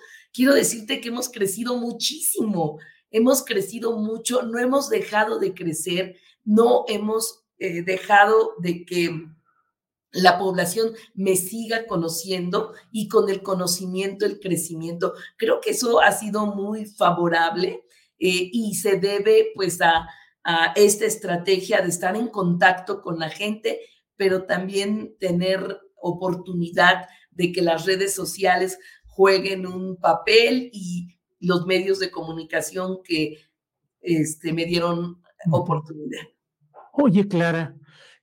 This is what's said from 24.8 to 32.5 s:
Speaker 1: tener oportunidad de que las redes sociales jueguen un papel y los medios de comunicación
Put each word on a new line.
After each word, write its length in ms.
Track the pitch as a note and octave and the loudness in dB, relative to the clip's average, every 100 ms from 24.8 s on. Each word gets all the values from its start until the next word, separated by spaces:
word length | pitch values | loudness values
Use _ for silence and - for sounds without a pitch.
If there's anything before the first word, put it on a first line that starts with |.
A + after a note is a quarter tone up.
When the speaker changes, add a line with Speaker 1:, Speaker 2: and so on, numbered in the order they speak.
| G3+ G#3+ G#3+ - | -2 -2 -6 -6
Speaker 1:
tener 600 | F#3 F3 F#3 F#3+ F#3+ - _ _ | -2 0 0 0 -2 -10 _ _
oportunidad 1120 | F3+ E3+ F#3 F3 F#3+ F3 E3+ - F3+ F#3 - _ _ | -6 -2 -2 -4 -4 -4 -2 4 4 4 -2 _ _
de 200 | - F3 | -4 -2
que 100 | F3 | 0
las 240 | E3+ D#3+ F#3+ | 0 0 0
redes 280 | F#3 G3 F#3+ | 0 -2 -4
sociales 640 | E3 F#3+ F#3 F3+ F#3 - - - - | -8 0 2 2 0 -4 -16 -20 -8
jueguen 600 | - G3 F#3+ G3 F#3+ F#3 | 4 6 6 0 -4 -6
un 300 | F#3 F#3 F3+ | -8 -8 0
papel 720 | E3+ - G#3+ A3+ A#3 B3+ - | 0 2 6 6 6 2 -4
y 440 | G3+ F3+ F3 F3 _ _ _ | -10 -8 -8 -10 _ _ _
los 260 | F3 F3 F3 | 0 0 0
medios 340 | F#3 G3 F#3+ | 0 0 -2
de 120 | F3+ | -4
comunicación 880 | E3 D#3+ E3 D#3+ | -8 -10 -10 -6